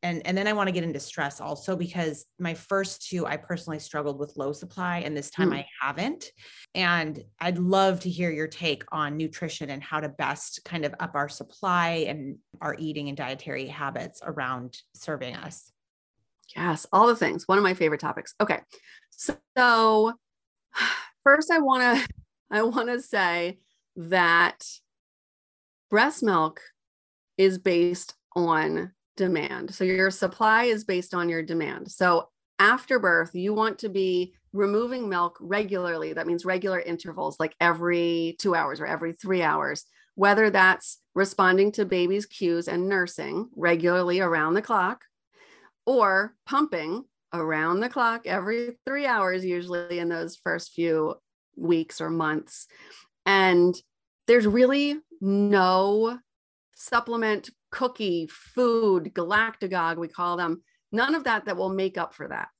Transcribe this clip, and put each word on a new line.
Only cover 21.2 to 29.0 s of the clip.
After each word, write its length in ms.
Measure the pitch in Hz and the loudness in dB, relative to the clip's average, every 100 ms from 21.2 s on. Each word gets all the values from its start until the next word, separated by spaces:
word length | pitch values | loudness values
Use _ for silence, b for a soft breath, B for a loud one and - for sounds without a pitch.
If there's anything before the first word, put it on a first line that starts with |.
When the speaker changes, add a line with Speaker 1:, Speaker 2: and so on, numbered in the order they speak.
Speaker 2:
first 260 | - 285 320 | 4 6 6
I 80 | 330 | 2
wanna, 480 | 285 262 247 262 254 - - | 4 2 4 2 -2 -10 -20
<laughs> 240 | _ _ | _ _
I 100 | 208 | 0
wanna 380 | 226 247 233 247 | 0 0 -2 -4
say 580 | 269 208 180 175 170 185 _ _ _ - | -4 0 0 0 -4 -6 _ _ _ -16
that 680 | 165 185 170 170 175 - - - _ _ _ _ _ _ _ _ _ _ _ | -2 2 4 6 4 0 -16 -18 _ _ _ _ _ _ _ _ _ _ _
breast 320 | 208 262 - | 2 2 2
milk 400 | 226 180 160 - - _ _ _ _ _ _ - | 0 2 0 -4 -20 _ _ _ _ _ _ 2
is 180 | 190 185 | 2 4
based 560 | 190 175 175 180 - - _ - | 0 2 2 0 -8 -16 _ -2
on 560 | 170 160 156 160 185 _ | 2 2 2 -2 -6 _